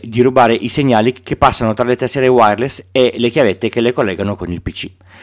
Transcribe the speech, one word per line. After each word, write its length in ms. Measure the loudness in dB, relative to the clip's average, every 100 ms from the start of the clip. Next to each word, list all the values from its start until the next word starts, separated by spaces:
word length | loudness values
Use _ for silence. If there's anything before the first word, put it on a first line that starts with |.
di 180 | -2 2
rubare 320 | 2 4 4
i 140 | 2 -2
segnali 460 | -2 0 2 0
che 240 | -2 -6 0
passano 360 | 0 0 -2
tra 120 | -2 -2
le 100 | -2
tessere 320 | -2 0 2
wireless 600 | 4 4 2 -4 -8 -6
e 220 | 0 0 0
le 140 | -2
chiavette 400 | 2 0 0 -4
che 100 | -2
le 140 | -2
collegano 420 | 0 -2 -2 -4 -6
con 160 | -6
il 100 | -8
P 100 | -8
C. 200 | -10 -14 _ _ -20